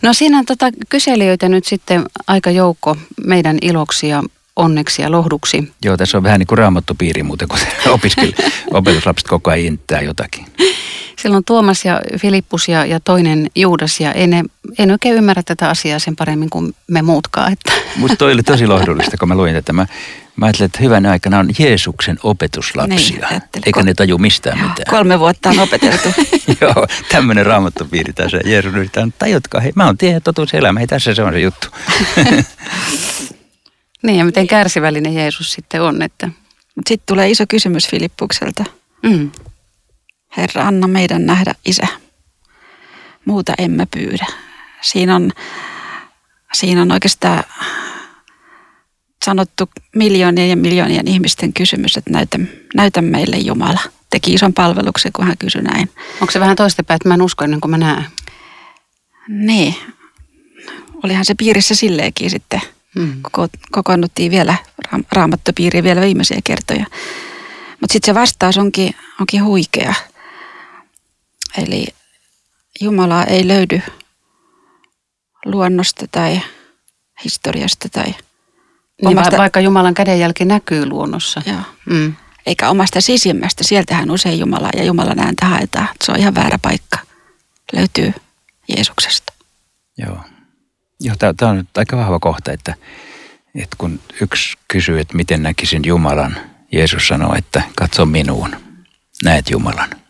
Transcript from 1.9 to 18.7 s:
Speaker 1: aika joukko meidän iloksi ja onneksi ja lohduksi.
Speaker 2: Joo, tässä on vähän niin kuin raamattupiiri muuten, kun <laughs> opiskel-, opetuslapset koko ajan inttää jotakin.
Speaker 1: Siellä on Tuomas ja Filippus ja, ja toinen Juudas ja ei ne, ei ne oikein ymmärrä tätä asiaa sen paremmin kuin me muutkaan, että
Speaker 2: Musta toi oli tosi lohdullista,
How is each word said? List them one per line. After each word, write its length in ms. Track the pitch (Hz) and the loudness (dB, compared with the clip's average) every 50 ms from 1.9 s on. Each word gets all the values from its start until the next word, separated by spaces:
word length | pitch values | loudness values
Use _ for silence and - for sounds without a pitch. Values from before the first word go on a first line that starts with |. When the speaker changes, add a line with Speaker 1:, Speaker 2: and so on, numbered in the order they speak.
| 180 175 147 - _ - - | 0 0 0 -2 _ -10 -2
Speaker 1:
aika 240 | - 190 190 - 180 | 0 0 2 2 2
joukko 460 | 175 185 185 180 165 _ - 151 156 151 156 - - - - | 2 4 4 2 2 _ -2 -4 -4 -4 -6 -16 -14 -8 -2
meidän 320 | - 185 180 165 160 156 151 | 0 2 2 2 2 0 0
iloksi 460 | - 175 170 165 151 - - - - | 0 0 0 0 0 -2 -4 -4 -2
ja 160 | 151 147 143 139 - _ _ _ _ _ | -2 -2 -2 -4 -6 _ _ _ _ _
onneksi 460 | - 170 165 156 151 147 - - - | 0 2 2 2 0 0 -2 -4 -4
ja 100 | 147 147 | -2 0
lohduksi. 640 | 160 170 165 165 156 147 - - - 147 147 - _ _ - | 2 2 2 0 -2 -2 -4 -2 -2 -2 -4 -6 _ _ -2
Speaker 2:
Joo, 140 | 104 95 | 0 0
tässä 200 | 87 90 90 - | 0 0 0 0
on 60 | 101 92 | 2 4
vähän 160 | 101 107 98 | 4 4 4
niin 80 | 92 | 4
kuin 100 | 87 113 | 2 4
raamattupiiri 680 | 110 113 101 92 90 85 - - - 87 82 80 76 73 | 4 4 4 4 0 -2 -4 -4 -2 -2 -2 -2 -2 -4
muuten, 240 | 73 71 - - | -4 -6 -6 -6
kun 120 | - - - - - - | -4 -4 -4 -4 -4 -4
<laughs> 180 | - - - - | -2 2 2 2
opiskel-, 560 | - - 139 - - 262 - - - - 294 - - - - | 4 2 0 2 2 0 0 0 -2 -2 -2 -2 -4 -6 -2
opetuslapset 560 | - 95 95 98 87 80 - 95 87 - - | 0 2 2 4 2 2 2 -2 -2 -2 -2
koko 240 | - - 82 - 85 | -2 -2 -2 0 0
ajan 140 | 80 82 85 | 0 0 0
inttää 360 | 85 78 76 - - 76 73 | -2 -4 -6 -4 -4 -4 -4
jotakin. 440 | 73 73 76 - - - - - - - - - 339 381 359 - - - - - - - - - | -2 -4 -6 -8 -8 -10 -10 -16 -16 -18 -2 0 0 0 0 -2 -8 -12 -12 -14 -14 -16 -16 -6
Speaker 1:
Siellä 160 | - 220 202 | -2 2 2
on 60 | 196 180 | 2 4
Tuomas 420 | - 233 233 214 196 190 180 - | 4 2 4 4 4 2 2 0
ja 160 | 190 175 - - - - 180 | -2 -2 -2 -4 -6 -6 -2
Filippus 480 | - 202 196 190 185 _ - 170 - | 0 2 2 0 0 _ -4 -4 -2
ja, 180 | - 170 160 147 | 0 0 0 0
ja 140 | - 165 160 | 0 -2 -2
toinen 480 | _ - 180 180 170 160 156 156 156 - _ | _ 2 4 4 4 4 2 2 0 -2 _
Juudas 440 | - 190 185 175 156 156 156 - - | 2 2 2 2 2 0 -2 -2 -2
ja 120 | 160 147 | -2 -2
ei 160 | - - 185 | 0 2 2
ne, 160 | 175 175 170 165 - _ _ _ - - - | 4 4 2 0 -2 _ _ _ -12 -2 2
ei 60 | 214 | 4
ne 60 | 190 | 4
oikein 240 | 196 208 - 247 233 | 4 4 2 2 4
ymmärrä 280 | 226 214 202 190 180 175 | 4 4 4 2 2 0
tätä 260 | - 170 - 180 156 | -4 -2 0 0 0
asiaa 300 | 160 - - 156 147 151 | 0 0 -2 -2 -2 -2
sen 160 | - - 160 | -2 -4 -4
paremmin 340 | - 160 156 151 151 156 160 | -2 -2 -2 0 -2 -2 -2
kuin 260 | - - 165 160 - _ _ | -4 -4 -4 -6 -6 _ _
me 140 | - 175 160 | -2 0 2
muutkaan, 520 | 156 165 165 147 156 - - - 135 175 196 | 4 4 2 2 0 -2 -2 0 0 0 0
että 180 | - - - - - - - - | -2 -2 -2 -2 -2 -2 -6 -4
Speaker 2:
Musta 220 | - 120 131 226 | 0 2 2 4
toi 160 | - 147 139 139 | 4 4 4 4
oli 100 | 117 110 | 4 4
tosi 240 | - 147 123 120 | 4 4 4 4
lohdullista, 500 | 107 | 4